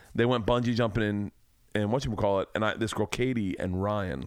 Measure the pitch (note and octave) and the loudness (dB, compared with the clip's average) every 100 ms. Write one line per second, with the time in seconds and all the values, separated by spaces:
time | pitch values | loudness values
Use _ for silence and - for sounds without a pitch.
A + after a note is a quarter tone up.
0 | - - A#2+ B2 G#2 A#2+ A#2+ A#2 A#2 G2+ | -6 2 2 2 2 2 2 2 2 2
1 | G#2 G#2 G2+ - _ _ _ G#2 G#2 B2+ | 0 0 -4 -8 _ _ _ -2 0 0
2 | C#3 G2+ G2+ G2 - - G#2+ - G#2+ - | -2 0 2 2 0 -2 -2 0 -2 -2
3 | G#2 - B2+ A#2+ F#2+ - F#2 F2+ G2+ G#2+ | -2 -2 -2 0 -2 -2 -2 -2 0 -2
4 | F#2+ C2+ | -2 -6